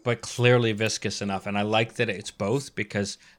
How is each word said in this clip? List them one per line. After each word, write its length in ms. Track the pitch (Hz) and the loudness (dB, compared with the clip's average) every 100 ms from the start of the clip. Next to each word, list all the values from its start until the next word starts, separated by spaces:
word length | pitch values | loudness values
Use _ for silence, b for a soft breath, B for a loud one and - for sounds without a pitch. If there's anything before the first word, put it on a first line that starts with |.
but 180 | - 117 | -2 -2
clearly 500 | - - 123 123 113 | -4 2 6 6 4
viscous 500 | 107 110 - 107 - | 2 -2 -2 -4 -4
enough. 240 | 101 95 101 | -4 -4 -4
And 120 | 101 | -2
I 20 | |
like 320 | 104 110 117 - | 0 2 0 -2
that 140 | 113 | -4
it's 220 | 95 - | -4 -10
both, 420 | - 101 131 - | -6 -2 -2 -4
because 460 | - 104 104 98 - b | -8 -6 -4 -4 -6 b